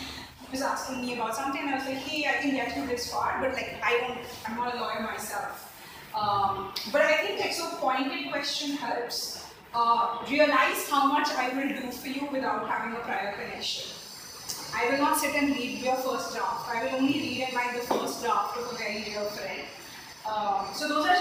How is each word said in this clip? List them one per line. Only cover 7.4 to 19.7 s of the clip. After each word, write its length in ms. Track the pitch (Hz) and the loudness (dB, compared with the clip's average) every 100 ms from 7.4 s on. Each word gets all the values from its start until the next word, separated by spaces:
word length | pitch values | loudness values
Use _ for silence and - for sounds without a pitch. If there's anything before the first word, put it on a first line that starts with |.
like, 120 | - | -2
so 160 | 339 330 - | -2 -4 0
pointed 500 | 269 262 277 - 277 | 2 2 0 -2 -4
question 460 | - - - 294 277 | -2 -2 -2 -2 -2
helps. 720 | 240 - - - - - - - - | -2 -2 -2 -4 -6 -8 -12 -16 -4
Uh, 440 | 131 - - - - 185 | 2 6 6 4 0 0
realize 580 | 285 294 269 - - - | 6 8 8 4 2 2
how 160 | 277 277 | 4 6
much 220 | 294 294 | 4 2
I 180 | - 247 269 | 2 0 0
will 120 | 277 | 0
do 220 | - 247 | -2 -4
for 180 | - 277 | -6 -6
you 200 | 269 285 | -4 -2
without 380 | 262 233 214 220 | 0 0 0 0
having 260 | 240 233 | -2 -2
a 60 | 226 | -4
prior 320 | 233 208 202 | -2 -2 -2
connection. 640 | 202 240 202 - - - - - - - - - - - | -4 -6 -6 -4 -4 -6 -10 -14 -14 -14 -10 -8 -8 -4
I 160 | - 240 | 2 4
will 80 | 277 | 6
not 200 | 294 311 | 4 4
sit 160 | 302 | 2
and 220 | 294 285 254 | 4 2 2
read 220 | 240 - | -2 -2
your 180 | 254 254 | 0 2
first 380 | 262 240 233 | 0 -2 -2
draft. 340 | 226 233 - - | -2 -2 -2 -2
I 160 | 240 | -2
will 120 | 262 262 | 0 2
only 180 | 269 | 4
read 260 | - - 247 254 | 4 0 -2 -2
and 80 | |
like 180 | 247 247 240 | 0 -2 -2
the 60 | 240 | 0
first 280 | - - - | 0 0 -2
draft 360 | 480 415 - 247 | 2 2 2 -2
of 140 | - | -4
a 40 | 220 | -4
very 260 | 214 214 | -4 -4
dear 220 | 208 208 208 214 | -4 -4 -4 -4
friend. 260 | 196 139 - | -6 -8 -10